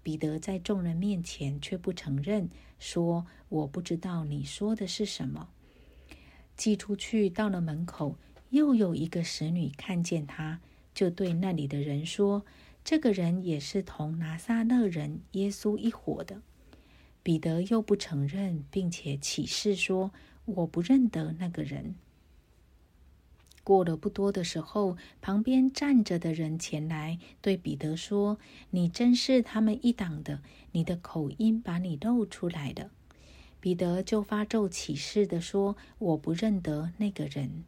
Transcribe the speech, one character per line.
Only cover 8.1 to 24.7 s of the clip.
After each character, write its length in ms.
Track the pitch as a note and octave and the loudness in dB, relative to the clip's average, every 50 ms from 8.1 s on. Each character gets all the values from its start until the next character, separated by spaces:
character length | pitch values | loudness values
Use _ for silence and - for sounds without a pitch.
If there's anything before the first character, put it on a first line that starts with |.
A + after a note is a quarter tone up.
| D3 - - - - - - - | -4 -8 -16 -20 -20 -20 -8 2
又 220 | B3+ C#4+ D4+ D4 B3+ | 4 4 6 6 6
有 220 | A3 G#3 F3 E3 | 6 6 4 4
一 120 | C#3 D#3+ | 0 -2
个 180 | E3+ - F3 E3 | 0 0 -2 -2
使 260 | - - - D#3 D#3 | -2 -4 -4 -2 0
女 220 | E3+ F3 E3 C#3+ C#3 | 0 0 0 -2 -4
看 260 | - - - F#3 F3 | -8 -8 -2 -2 0
见 240 | E3+ E3+ F3 D#3+ D3 | 0 0 0 -2 -2
他， 360 | C#3 - - D#3 D#3 D#3+ E3+ - - - - - _ _ | -4 -8 -8 -6 -6 -8 -10 -12 -20 -20 -20 -20 _ _
就 160 | - G3 F3 | 0 0 0
对 240 | F3 - G3 F3+ E3+ | 2 -2 -2 0 0
那 180 | E3 F3+ F#3+ | 0 0 0
里 160 | F3+ D#3 C#3+ | 0 -2 -2
的 140 | C#3 D3 C#3+ | -2 -2 -4
人 240 | C#3+ D3+ C#3 C#3+ D#3 | -2 -2 -2 -4 -4
说 400 | E3+ - - G3+ G3+ G3+ G3+ - - - - - - - _ - | -4 0 2 2 2 2 0 -2 -8 -20 -20 -20 -20 -20 _ -2
：“这 120 | - D#4+ | 0 0
个 140 | D#4 D#4 B3 | 2 4 2
人 320 | G3+ F#3 F3 E3+ F3 F#3 F#3 | 2 4 2 2 0 0 0
也 160 | F3+ D#3 C#3+ | -2 -2 -2
是 240 | C#3 - - G3 G3 | -4 -2 -4 -4 -4
同 360 | - - - D3+ D3+ D#3+ E3 | -4 -8 -6 -6 -4 -4 -4
拿 180 | E3 D#3 D#3+ | -4 -6 -6
撒 260 | E3 - - A#3 A3+ A3+ | -8 -2 -2 0 2 4
勒 240 | A#3 B3+ B3 A3+ | 4 4 4 4
人 320 | G3 E3+ D#3 D3+ D3 D3+ E3 - - - | 4 2 -2 -4 -4 -6 -8 -12 -6 -2
耶 160 | F#3+ G3 G3+ | 0 0 0
稣 280 | G3+ - - G#3 G#3 | -2 0 0 0 0
一 140 | G#3 G#3 A3+ | 2 0 -2
伙 320 | - - - F3+ - - E3+ | -2 -2 -6 -4 -4 -4 -6
的。” 180 | - F#3+ G#3 - - - - - - - - - - - - - - - _ _ | -10 -12 -16 -16 -20 -20 -20 -20 -20 -20 -20 -20 -20 -20 -20 -20 -20 -20 _ _
彼 140 | F3+ E3 D#3 | 2 2 2
得 220 | D#3 E3 D#3+ E3+ | 2 0 0 0
又 200 | F#3 G3 A#3 A3 | 2 2 2 2
不 140 | G#3+ - G3+ | 4 2 0
承 320 | G3 - - E3 C#3+ C#3 | 0 0 -4 -2 -2 0
认， 380 | C#3 D3+ G3 G3+ F#3+ E3+ D3+ C#3 C#3+ | 0 0 -2 -2 -2 -2 -4 -6 -4
并 220 | - G3 F#3 E3+ | -4 -2 -2 -2
且 240 | E3+ - - C#3+ C#3 | -4 -4 -4 -4 -4
起 300 | C#3 C#3 - - - - | -4 -4 -4 -4 -4 -4
誓 320 | - - - - G#3 G3+ | -2 -4 0 2 0 2
说 340 | F3+ - - F#3+ F#3 F#3+ G3 - - - - - - - | 2 0 0 2 0 0 -2 -4 -10 -20 -20 -20 -12 -8
：“我 240 | - F#3+ F3+ E3+ | -4 0 0 0
不 140 | D#3+ - E3 | 0 0 -2
认 260 | F3 F3 C4+ C4+ B3+ | 4 6 6 6 6
得 240 | G#3+ - D#3+ D#3 D#3 D#3+ E3 | 4 2 -2 -4 -4 -4 -4
那 80 | F#3 | -4
个 160 | F3 F3 E3 D3+ | -4 -4 -4 -6
人。” 320 | C#3+ C#3+ C#3 - - F#3+ - - - _ _ _ _ - - _ _ _ _ - _ - - - _ _ - - - - - _ _ - _ - - - - _ | -4 -6 -6 -6 -8 -10 -12 -14 -20 _ _ _ _ -20 -20 _ _ _ _ -20 _ -20 -20 -20 _ _ -20 -20 -20 -20 -20 _ _ -20 _ -20 -20 -20 -12 _
过 220 | - G3 F#3+ F#3 | 6 6 6 6
了 100 | E3+ D#3+ | 4 -2
不 140 | D#3 - G#3 | -2 -4 -6
多 200 | G3+ - G3 G3+ | -2 0 0 0
的 140 | G3 F#3+ E3+ | 0 0 -4
时 160 | F3 - E3 | -2 -4 -6
候， 380 | - - | -8 -4